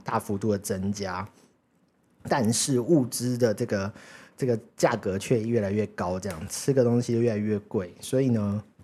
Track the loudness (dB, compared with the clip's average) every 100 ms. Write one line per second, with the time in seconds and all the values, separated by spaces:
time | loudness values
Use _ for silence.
0 | -4 -4 -2 -2 0 -2 -2 -4 -4 -4
1 | -6 -6 -10 -14 _ _ _ _ _ _
2 | _ _ -4 0 2 0 0 0 4 4
3 | 2 -2 -4 2 2 2 -2 -2 -2 -8
4 | -18 -20 -20 -4 -2 -2 -4 0 0 2
5 | -2 -4 0 0 2 0 0 0 -2 -4
6 | -4 -4 -6 -8 -8 -4 2 4 4 4
7 | 2 2 2 2 0 -2 -2 -4 -4 -8
8 | -2 0 2 2 0 -2 -6 -16